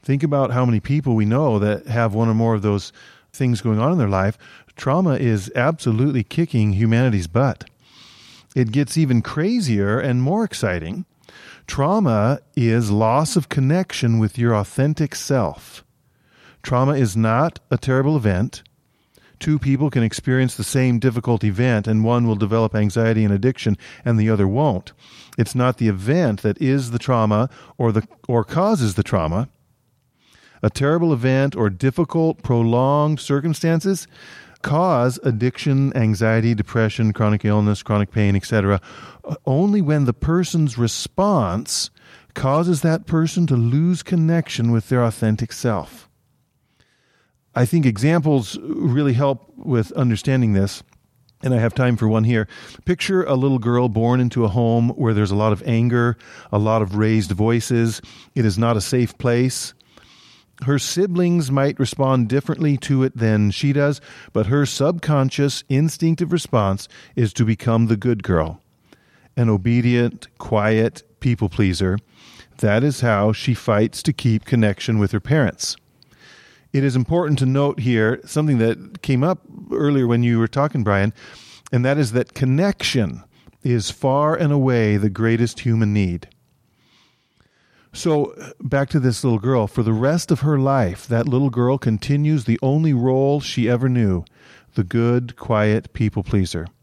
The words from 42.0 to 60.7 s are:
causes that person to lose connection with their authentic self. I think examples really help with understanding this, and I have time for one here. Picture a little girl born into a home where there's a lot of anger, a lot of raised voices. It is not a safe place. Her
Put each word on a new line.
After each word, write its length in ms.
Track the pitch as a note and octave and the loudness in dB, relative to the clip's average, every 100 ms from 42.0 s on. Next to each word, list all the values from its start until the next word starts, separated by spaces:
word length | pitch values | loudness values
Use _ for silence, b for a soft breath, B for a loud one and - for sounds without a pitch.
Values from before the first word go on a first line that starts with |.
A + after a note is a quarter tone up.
| B B B | B B B
causes 480 | - C3+ D3 F3 D#3+ | -6 -2 0 0 0
that 240 | E3+ D#3+ - | 0 -2 -2
person 400 | E3 D#3+ F3+ E3 | 0 0 0 0
to 100 | B2+ | 2
lose 460 | A#2 C3+ E3+ F3+ | 2 2 0 -2
connection 720 | - F3 D#3+ E3 - - A#2 | -2 0 2 0 -2 -2 0
with 180 | A#2 - | 0 0
their 140 | B2+ | 0
authentic 500 | A#2+ - A2 G#2+ A#2 | 0 0 -2 -2 -4
self. 560 | - B2 G2+ D2 - - _ _ _ _ _ _ _ _ _ _ _ _ _ _ | -4 -4 -4 -8 -16 -20 _ _ _ _ _ _ _ _ _ _ _ _ _ _
I 120 | A#2 A#2+ | -2 0
think 200 | E3+ C3+ | 2 2
examples 720 | G#2+ C#3 E3+ D3+ C#3+ G#2 - | 2 0 2 2 0 -2 -10
really 520 | C#3 - D#3 B2 C#3+ | -8 -2 0 2 2
help 380 | A#2+ C#3 C3 _ - | 2 0 -2 _ -14
with 360 | - A#2+ G#2+ | -2 0 0
understanding 600 | - B2+ G#2+ - C3 A#2 | 0 0 0 0 0 2
this, 300 | G2 G2 - - _ _ _ _ _ | 2 0 -4 -20 _ _ _ _ _
and 100 | C3 | -2
I 40 | B2 | 0
have 160 | A2+ - | 0 0
time 220 | B2 A#2 | 0 2
for 100 | A2 | 2
one 160 | A2 | 2
here. 240 | A2 A#2 A2 B B B - | 2 0 -2 B B B -6
Picture 380 | F3+ - F#3 | -4 0 0
a 120 | E3+ C3+ | 0 0
little 240 | C3+ C3 | 2 0
girl 300 | A2+ A#2+ B2 | 0 2 2
born 300 | G#2+ A2+ B2 | 2 2 2
into 240 | B2 B2 | 0 0
a 60 | A2 | 0
home 400 | A2+ A#2 A#2 A#2 | 2 2 2 0
where 240 | - A#2+ | 0 0
there's 180 | G#2 G#2 | 2 0
a 40 | G2 | 2
lot 180 | A2 | 0
of 100 | G#2 - | 0 0
anger, 500 | A2+ A#2+ A#2+ A#2+ A#2 B B B | 0 2 2 0 -2 B B B
a 60 | G#2 | -2
lot 220 | G#2+ A2 | 0 0
of 140 | G2+ G#2 | 0 0
raised 360 | A2 A2 G2 | 2 2 0
voices. 720 | F#2+ A2 A#2 - A#2+ A#2 A2 B B B - | 0 0 0 0 0 0 -2 B B B -2
It 80 | A2+ | 0
is 120 | F#2+ | 0
not 180 | A#2 A2+ | 0 0
a 40 | |
safe 360 | - B2+ A#2 - | 0 -2 -2 -2
place. 540 | B2 A#2+ C3 - - _ B B B B B B B _ | -2 0 0 -2 -12 _ B B B B B B B _
Her 160 | B2+ | -2